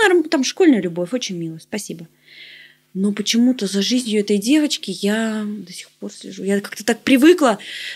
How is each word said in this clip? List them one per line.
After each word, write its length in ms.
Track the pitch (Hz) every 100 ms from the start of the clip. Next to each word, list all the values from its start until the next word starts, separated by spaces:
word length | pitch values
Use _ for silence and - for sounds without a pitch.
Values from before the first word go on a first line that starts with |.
наверное, 260 | 440 359 311
там 140 | 320
школьная 380 | 254 - 359 240
любовь, 320 | 180 170 175
очень 240 | 254 - 180
мило, 200 | 165 160
спасибо. 480 | - 214 - 165 165 _ _ - - - - _ _
Но 180 | 185 202
почему-то 540 | 202 202 233 247 254 196
за 160 | 196
жизнью 380 | 190 247 247 214
этой 180 | 202 208
девочки 540 | 208 302 302 - - 170
я 420 | 202 214 226 220 208
до 240 | 208 180
сих 160 | 175 -
пор 200 | _ 202
слежу. 320 | - 196 190
Я 160 | 190 202
как-то 220 | 202 - -
так 140 | 226
привыкла, 580 | - 262 294 359 269 202 - - -